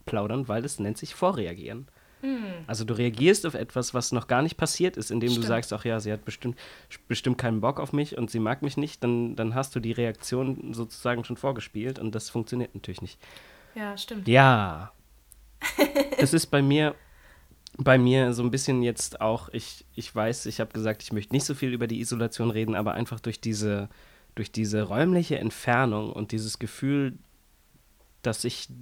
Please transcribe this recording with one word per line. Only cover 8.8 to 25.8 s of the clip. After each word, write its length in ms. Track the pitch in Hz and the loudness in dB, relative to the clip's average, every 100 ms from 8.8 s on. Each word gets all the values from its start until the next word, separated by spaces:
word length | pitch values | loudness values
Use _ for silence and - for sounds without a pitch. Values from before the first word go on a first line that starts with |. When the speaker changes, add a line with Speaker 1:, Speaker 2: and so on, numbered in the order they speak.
| 147 - | -4 -2
Speaker 1:
dann, 340 | 123 120 117 - | 0 2 0 -2
dann 180 | 113 | -2
hast 200 | 123 135 | -2 -2
du 60 | 127 | -2
die 120 | 113 | -2
Reaktion 840 | 117 117 110 - 127 131 131 123 | 0 -2 -2 -4 -2 -2 -4 -6
sozusagen 500 | 113 113 - 123 120 | -6 -8 -4 -2 -2
schon 140 | 117 120 | -4 -4
vorgespielt 600 | 139 131 - 107 120 135 | -2 -2 -6 -6 -6 -4
und 160 | 110 | -4
das 140 | 107 - | -6 -4
funktioniert 460 | 120 110 123 120 | -4 -4 -4 -4
natürlich 260 | 101 - 90 | -8 -12 -10
nicht. 180 | 90 - - - - - - | -12 -14 -20 -20 -20 -20 -16
Speaker 2:
Ja, 220 | 226 214 202 | -10 -8 -8
stimmt. 320 | - 214 190 | -10 -4 6
Speaker 1:
Ja. 640 | 123 135 120 98 78 101 - _ _ _ - - - | 8 10 8 2 -4 -10 -16 _ _ _ -20 -20 -10
Speaker 2:
<laughs> 580 | - - 285 285 277 - | -4 2 2 2 0 2
Speaker 1:
Das 140 | 139 | 4
ist 120 | 165 - | 4 4
bei 140 | 143 | 4
mir, 340 | 139 147 151 - - - - - - - - - | 6 6 4 0 -10 -20 -20 -20 -20 -20 -14 0
bei 180 | 135 131 | 6 8
mir 340 | 123 131 127 | 8 6 4
so 80 | 120 | 2
ein 80 | 123 | 2
bisschen 320 | 131 139 127 | 0 2 2
jetzt 380 | 120 113 - - | 2 0 -4 -2
auch, 260 | 110 117 - | 0 0 -4
ich, 340 | 117 - - - | -10 -10 -14 -16
ich 200 | - - | -12 -6
weiß, 300 | 110 110 123 110 | 0 0 0 -4
ich 140 | - | -4
hab 140 | 110 | -4
gesagt, 280 | 113 110 110 | -2 -2 -2
ich 100 | - | -4
möchte 220 | 110 104 | -6 0
nicht 100 | 139 | 0
so 100 | 139 | 0
viel 180 | 139 131 | -2 -2
über 140 | 123 117 | -2 -2
die 140 | 113 | -4
Isolation 500 | 117 120 113 - 117 | -4 -2 -2 0 0
reden, 240 | 110 110 | 2 0
aber 180 | 104 107 | 0 0
einfach 260 | - 117 113 | -2 -4 -4
durch 200 | - 110 | -6 -4
diese, 480 | 113 107 107 101 101 - - - _ | -2 0 0 0 -2 -10 -20 -20 _
durch 160 | - 104 | -8 -6
diese 320 | 110 107 107 | -2 0 0
räumliche 560 | 98 104 165 180 170 - | 0 2 4 4 2 -2
Entfernung 760 | 107 - - 120 | -2 -2 2 4